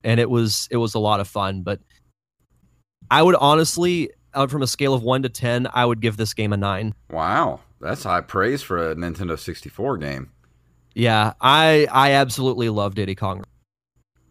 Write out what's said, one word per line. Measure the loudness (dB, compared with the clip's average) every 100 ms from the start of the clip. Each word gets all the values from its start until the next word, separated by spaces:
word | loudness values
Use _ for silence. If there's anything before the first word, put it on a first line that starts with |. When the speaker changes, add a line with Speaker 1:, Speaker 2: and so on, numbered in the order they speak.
Speaker 1:
And | 0 2
it | 2
was, | 2 0 -2 -4
it | -2
was | -2 0
a |
lot | 0 0
of | -2
fun, | -4 -4 -4
but | -6 -8 _ _ _ _ _ _ _ _ _ _ _ _ 0
I | 4
would | 6 6
honestly, | 6 4 2 0 0 0 -4 -8 _
uh, | -2 -2
from | -2
a | -4
scale | -2 0
of | 0
one | 0 0
to | -2
ten, | -4 -2 -2 -2
I | 0 0
would | 2
give | -2 -2
this | -4
game | -4 -2
a | -2
nine. | -2 -4 -6 -10 -10
Speaker 2:
Wow. | -4 -2 0 -2 -4 _ -14
That's | -8 -8
high | -4 -4
praise | -2 -2 0 -2
for | -4 -4 -2
a | -4
Nintendo | -6 -6 -6 -6
sixty-four | -10 -14 -14 -8 -6 -4
game. | -6 -8 -12 _ _ _ _ _ _ -2
Speaker 1:
Yeah, | 2 2 0 2
I, | 4 6 6 4 4
I | 4 4
absolutely | 4 2 -2 -2 -2 -2
love | -2 -2 -4
Diddy | -6 -4
Kong. | -6 -8 -12 _ _ _ _ _ _ _ _